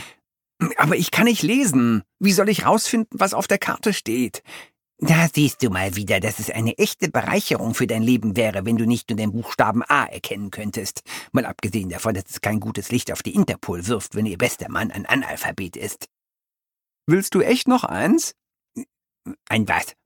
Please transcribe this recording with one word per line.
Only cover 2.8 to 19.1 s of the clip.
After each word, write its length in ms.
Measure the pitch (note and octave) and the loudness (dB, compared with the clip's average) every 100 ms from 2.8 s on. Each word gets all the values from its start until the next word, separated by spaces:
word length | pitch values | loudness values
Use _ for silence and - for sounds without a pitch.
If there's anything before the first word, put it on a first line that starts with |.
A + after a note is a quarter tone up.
| - A#3 A3 - | 2 0 -2 0
was 140 | F#3+ | 0
auf 140 | E3+ - | 0 0
der 100 | G3 | 0
Karte 340 | - - A3 | 0 -2 0
steht?" 520 | F#3+ - A#2 A#2+ - - - - _ _ _ | -2 -2 -2 -2 -4 -16 -20 -20 _ _ _
"Da 280 | D#3 D#3+ E3 | 2 4 4
siehst 300 | - C#3+ - | 4 2 2
du 60 | B2 | -2
mal 260 | F#2 F#2+ F#2 | 0 -2 -4
wieder, 240 | G2+ G2 | 0 0
dass 200 | G#2+ - | 0 -4
es 100 | G#2+ | -6
eine 280 | - A2+ - | -2 -2 2
echte 320 | G#3 - F3 | 0 0 -2
Bereicherung 640 | B2 - G3+ - A2+ G#2+ | -2 0 -2 0 -2 -2
für 140 | - B2 | -2 0
dein 160 | A2 | 0
Leben 320 | A2+ B2 G#2+ G2+ | 2 2 2 0
wäre, 300 | A2 G2 F#2+ | 0 0 0
wenn 100 | A2+ | 2
du 100 | A2+ | 2
nicht 240 | A#2+ - | 0 0
nur 60 | G#2+ | -2
den 160 | G#2+ | -2
Buchstaben 500 | G#2+ - - A2+ A2 | -4 -6 0 2 2
A 200 | - C#3+ | 2 0
erkennen 480 | A#2+ - - G2+ G2+ | 0 -8 -10 -8 -8
könntest. 520 | - G#2 A2 F#2+ - - - - | -8 -8 -6 -8 -10 -12 -14 -2
Mal 140 | C#3 A#2+ | -2 -2
abgesehen 440 | - G#2 G#2+ F#2 | -4 -4 -2 -4
davon, 240 | E2+ A2+ | -2 -2
dass 120 | G2 - | -2 -6
es 120 | - | -6
kein 180 | G#2 G#2+ | -2 -2
gutes 320 | G#2+ G#2 - | -2 -8 -2
Licht 200 | A#2+ - | -2 -2
auf 100 | - | -8
die 120 | - G3+ | -2 0
Interpol 520 | F#3+ F#2+ - F2 F2+ | 0 0 -6 -6 -2
wirft, 280 | A2+ - G2+ | -4 -4 -4
wenn 100 | G#2+ | -4
ihr 120 | E2+ | 0
bester 320 | G2 - - | -2 -2 -6
Mann 220 | F2 A2 | -4 -4
ein 140 | G2+ F#2+ | -6 0
Analphabet 720 | C3+ - - - - F#2 - | 0 0 -6 -6 -6 -8 -8
ist." 300 | G2+ - - _ _ _ _ _ _ _ _ _ - | -10 -10 -16 _ _ _ _ _ _ _ _ _ 2
"Willst 280 | F3+ G3 F#3+ | 2 4 2
du 60 | |
echt 280 | - B3 - | 4 2 4
noch 160 | B3+ - | 2 2
eins?" 500 | - E3 D#4+ - - _ _ _ - - _ _ | -2 2 2 2 -10 _ _ _ -16 -16 _ _